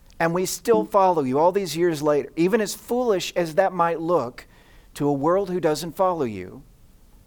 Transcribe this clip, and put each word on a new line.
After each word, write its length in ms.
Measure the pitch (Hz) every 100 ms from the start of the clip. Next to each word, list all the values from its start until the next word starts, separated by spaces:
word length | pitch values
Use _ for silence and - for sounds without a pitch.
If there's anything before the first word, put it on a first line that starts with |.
| - -
And 140 | 165
we 120 | 175 190
still 380 | - - 220
follow 380 | - 202 190 165
you 160 | 131 135
all 140 | 170
these 240 | 190 190 156
years 260 | 175 156
later. 280 | 151 147 - -
Even 240 | 175 226
as 140 | 202
foolish 580 | - - 240 247 190 - -
as 180 | 170
that 180 | 156 190
might 280 | 185 170 165
look 460 | 165 175 120 - - - - - -
to 140 | - 143
a 40 |
world 360 | 143 147 185 196
who 120 | 180
doesn't 320 | 156 151 170
follow 320 | - 185 170
you, 380 | 127 101 90 - - - - _ - -